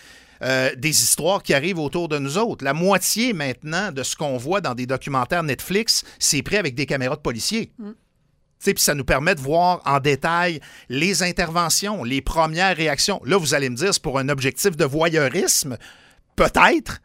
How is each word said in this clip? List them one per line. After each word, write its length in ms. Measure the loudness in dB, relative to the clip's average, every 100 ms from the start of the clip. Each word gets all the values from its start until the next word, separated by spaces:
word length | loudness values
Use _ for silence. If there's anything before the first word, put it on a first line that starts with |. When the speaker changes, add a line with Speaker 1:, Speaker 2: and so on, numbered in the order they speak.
| -20 -20 -20 -8
Speaker 1:
euh, 300 | -2 0 0 0
des 280 | 0 2
histoires 380 | 2 2 2 0
qui 100 | 2
arrivent 260 | 2 2 -2
autour 300 | -2 -2 -2
de 80 | -2
nous 180 | -2 -2
autres. 280 | -2 -2 -2
La 80 |
moitié, 580 | 0 2 2 2 0 -2
maintenant, 600 | -2 -4 -6 -6 -6 -4
de 100 | -6
ce 120 | -6 -4
qu'on 180 | -4 -4
voit 220 | -2 -2
dans 140 | -2 -4
des 100 | -4
documentaires 580 | -4 -2 -2 0 -2
Netflix, 600 | -2 -4 -2 -2 0 -2 -4 -4
c'est 220 | 0 0
pris 160 | 0 -2
avec 180 | -2 -4
des 100 | -2
caméras 300 | -2 -2 -2
de 60 |
policiers. 500 | -4 -4 -4 -4 -6 -10
Speaker 2:
Mm. 140 | -16
Speaker 1:
Tu 40 | -16 _ _ _ _ _ _ -2
sais, 80 |
puis 100 | 0
ça 100 | 0
nous 120 | 0 0
permet 300 | 2 2 0
de 40 |
voir 420 | 2 2 4 2 2
en 140 | 2
détail 580 | 2 2 0 0 0 -2 -10 -20 -8
les 340 | -2 0 0
interventions, 800 | 0 0 -2 0 0 0 -2 -4
les 180 | -4 -2
premières 540 | -2 0 0 2 0 2
réactions. 460 | 0 0 0 -2
Là, 140 | 2 2
vous 160 | 2 0
allez 140 | 0
me 60 | 0
dire, 180 | 0
c'est 100 | 0
pour 160 | -2 -2
un 80 | 0
objectif 460 | 0 -2 0 0 2
de 100 | 0
voyeurisme, 920 | 2 2 2 2 2 0 0 -2 -8 -12 -20 -20 _ _ 0
peut-être, 640 | 2 6 6 4 0 -12